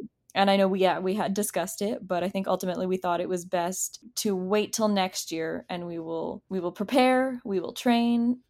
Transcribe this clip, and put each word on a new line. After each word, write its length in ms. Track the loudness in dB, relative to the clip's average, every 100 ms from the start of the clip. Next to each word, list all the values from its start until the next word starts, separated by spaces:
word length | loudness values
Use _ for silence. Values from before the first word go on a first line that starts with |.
| -12 -18 _
and 160 | 2 4
I 80 | 6
know 100 | 4
we, 120 | 4
yeah, 200 | 4 4
we 140 | 0
had 200 | 0 0
discussed 480 | 0 0 -2 -4 -4
it, 260 | -4 -4 -4
but 160 | -2
I 60 | 0
think 180 | -2 0
ultimately 400 | 0 0 -2 -2
we 100 | 0
thought 240 | 0 0
it 80 | -2
was 160 | -4 -2
best 540 | -2 -2 -4 -8 -10 -12 -4
to 200 | -2 -2
wait 380 | 0 0 0
till 140 | 0 2
next 440 | 2 0 -4 -6
year, 340 | -6 -4 -6 -8
and 160 | -8 -8
we 140 | -8
will, 440 | -6 -6 -6 -8 -6
we 100 | -4
will 140 | -4
prepare, 680 | -4 2 4 6 4 2 -4 -4
we 140 | -2
will 120 | -4
train, 680 | -2 2 4 4 2 2 0